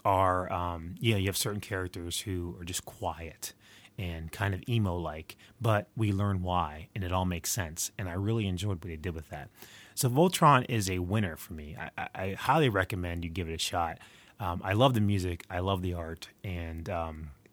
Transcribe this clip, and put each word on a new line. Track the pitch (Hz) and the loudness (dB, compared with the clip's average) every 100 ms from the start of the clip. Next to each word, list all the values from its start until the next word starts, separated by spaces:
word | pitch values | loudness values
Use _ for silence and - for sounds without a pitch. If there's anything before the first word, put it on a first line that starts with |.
are, | - 95 95 92 90 | 2 6 6 4 0
um, | 92 87 85 82 - | -2 -2 -4 -8 0
you | 113 | 2
know, | 107 | 4
you | 95 | 2
have | 92 | 0
certain | 117 104 | -2 -4
characters | - 98 90 92 85 - | -4 -4 -4 -6 -6 -6
who | - 92 87 87 | -4 -4 -4 -8
are | |
just | 85 87 | -6 -6
quiet | - - 92 78 82 - - - - - - - | -8 -6 -6 -4 -10 -10 -14 -14 -20 -20 -18 -8
and | 92 82 82 | -6 -6 -8
kind | - 98 | 0 0
of | 95 - | 0 0
emo-like, | 117 101 87 82 76 - - - - | 2 2 0 -4 -8 -12 -18 -20 -2
but | 117 104 - | 2 2 2
we | - 107 | 0 2
learn | 98 101 98 | 2 2 0
why, | 90 90 80 76 82 - | 2 2 0 -4 -10 -6
and | |
it | 90 | -2
all | 92 | 0
makes | 92 85 - | 0 0 -2
sense. | - 85 80 - - | -2 -4 -4 -6 -6
And | 95 | -6
I | |
really | 87 101 113 101 | -2 0 2 0
enjoyed | 92 101 92 | -2 -2 -4
what | 90 | -6
they | 80 | -6
did | 87 | -6
with | 80 - | -6 -10
that. | 76 69 - - - - | -12 -14 -18 -20 -20 -12
So | - 135 | 0 2
Voltron | 123 180 - 160 135 123 | 6 4 8 8 8 6
is | 117 95 | 0 0
a | 92 | 0
winner | 90 107 101 76 | 2 2 2 -2
for | - | -10
me. | 78 73 - | -10 -10 -10
I, | 78 - | -10 -8
I, | 69 - | -8 -6
I | 95 | -6
highly | 95 - 147 143 | -4 2 4 6
recommend | 101 92 101 87 85 | 4 2 -2 -4 -4
you | 85 | -4
give | 82 82 | -4 -4
it | |
a | 82 | -4
shot. | - 90 85 82 - - - - | -2 0 -2 -4 -14 -20 -20 -8
Um, | 95 87 | -4 -4
I | 95 | 0
love | 101 135 | 4 6
the | 120 | 6
music. | 101 101 90 87 - | 4 2 0 -4 -6
I | 90 | -4
love | 92 98 | 0 0
the | 90 | -2
art. | 87 82 82 - - | -4 -6 -10 -14 -14
And, | 104 90 82 82 80 | -8 -6 -6 -8 -6
um, | 87 82 78 78 69 _ | -4 -4 -8 -12 -16 _